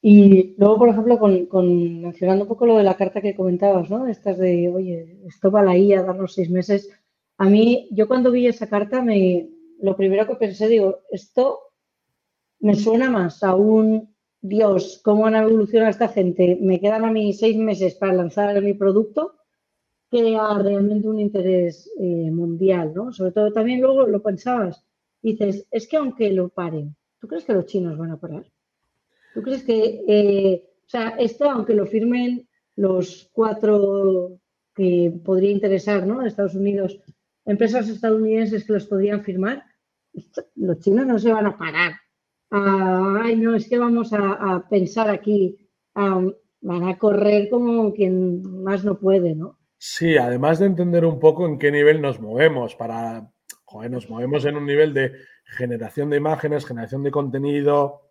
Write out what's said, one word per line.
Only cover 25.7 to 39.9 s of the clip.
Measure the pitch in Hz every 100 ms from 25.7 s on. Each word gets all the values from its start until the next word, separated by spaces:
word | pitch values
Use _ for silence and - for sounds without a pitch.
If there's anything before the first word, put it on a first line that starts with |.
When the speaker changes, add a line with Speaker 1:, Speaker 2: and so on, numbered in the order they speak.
Speaker 1:
"Es | 233 226
que | 311
aunque | 269 240 208
lo | 190 180
paren, | - 175 160 147 151 _ _
¿tú | 226
crees | 330
que | -
los | 202 175
chinos | 196 175 156
van | 165
a | 156
parar? | 165 151 - _ _ _ _ _ _ _ _
¿Tú | 226
crees | 220 262
que, | 254 226 220 214 202
eh, | 208 208 196 196 180 _ _ _
o |
sea, | 240 226 226
esto, | 233 226 285
aunque | 254 214
lo | 214 196
firmen | 220 233 247 247 247 - _ _ -
los | 190 185 180 - _
cuatro | - 220 214 214 208 196 196 196 185 180 180 _ _ _
que | - 185 175 175 170 165
podría | 190 196
interesar, | 202 202 190 196 202 185
¿no? | 247
De | 240
Estados | 208 196 190
Unidos, | 202 202 190 - - _ _ _
empresas | - 202 226 247 220
estadounidenses | 220 226 220 220 220 220 208
que | 214
los | 208 202
podrían | 196 202 208 208
firmar, | 185 196 277 _ _ _